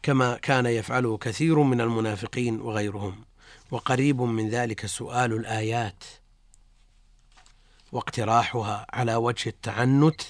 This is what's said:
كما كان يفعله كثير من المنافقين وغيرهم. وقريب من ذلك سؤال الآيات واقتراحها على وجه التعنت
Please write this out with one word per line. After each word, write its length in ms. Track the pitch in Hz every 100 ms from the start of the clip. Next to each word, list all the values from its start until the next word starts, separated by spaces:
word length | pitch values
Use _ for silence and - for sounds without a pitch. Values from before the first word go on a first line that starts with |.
كما 340 | - 135 123 117
كان 300 | - 131 123
يفعله 500 | 117 107 127 120 110
كثير 420 | 120 110 160 156
من 220 | 143 123
المنافقين 800 | 117 113 113 101 117 123 120 110
وغيرهم. 640 | 117 107 104 101 101 104 - _ - - -
وقريب 500 | 117 - 127 143 131
من 280 | 123 110 110
ذلك 380 | 120 120 107 104
سؤال 460 | - 117 123 123
الآيات 720 | 110 113 110 110 117 110 - - - _ _ _ - _ _ _ _ _ _ _ - - _ _ _ _
واقتراحها 920 | 123 - - 107 117 113 120 107 104 -
على 220 | - 117
وجه 340 | 113 117 117 113
التعنت 720 | - - 101 127 139 156 156